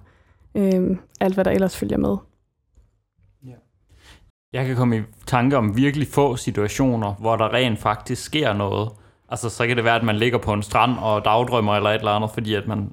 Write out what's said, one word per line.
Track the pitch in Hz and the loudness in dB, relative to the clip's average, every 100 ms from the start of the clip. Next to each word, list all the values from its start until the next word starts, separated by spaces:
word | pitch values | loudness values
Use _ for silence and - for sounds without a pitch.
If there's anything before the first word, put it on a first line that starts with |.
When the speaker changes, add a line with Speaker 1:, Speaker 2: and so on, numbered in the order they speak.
| - _ _ _ _ 214 | -8 _ _ _ _ -2
Speaker 1:
øh, | 190 185 185 185 - - | 2 2 0 -2 -6 -4
alt, | 190 | -2
hvad | 190 185 | 0 2
der | |
ellers | 196 185 - | 2 0 -2
følger | 202 - | -4 -2
med. | 202 196 - _ _ _ _ _ _ _ _ _ _ _ 127 | 0 -2 -8 _ _ _ _ _ _ _ _ _ _ _ -20
Speaker 2:
Ja. | 117 _ _ _ - - - _ _ _ | -20 _ _ _ -20 -20 -20 _ _ _
Jeg | 127 131 | -4 -2
kan | 123 | 2
komme | 120 113 | 2 2
i | 107 - - | -4 -12 -2
tanke | 123 127 139 | 2 4 4
om | 107 110 | 2 2
virkelig | 139 147 127 | 2 0 -2
få | - 143 120 | 2 2 0
situationer, | - 104 104 - 135 117 104 101 | -4 -2 -2 0 0 0 -2 -2
hvor | 110 110 | 0 2
der | 110 | 2
rent | 117 127 104 | 2 0 0
faktisk | 107 107 - 123 - | -2 -2 -4 -8 -6
sker | 151 131 | -2 -2
noget. | 101 101 101 113 - - _ - | 0 -2 -2 -4 -8 -20 _ -14
Altså, | 123 113 | -8 -6
så | - 120 | -2 0
kan | 120 | 2
det | 117 | 2
være, | 117 | 2
at | |
man | 113 104 | 2 0
ligger | 120 117 | 0 0
på | 110 | 0
en | 104 | -2
strand | 104 117 120 120 | 0 2 2 0
og | 107 104 107 | 0 0 2
dagdrømmer | 113 123 120 104 104 | 2 2 0 2 2
eller | 104 | 2
et | 107 | 0
eller | 110 | 0
andet, | 104 107 | 0 -2
fordi | - 107 | -4 -4
at | 104 107 | -4 -2
man | 104 101 | -6 -6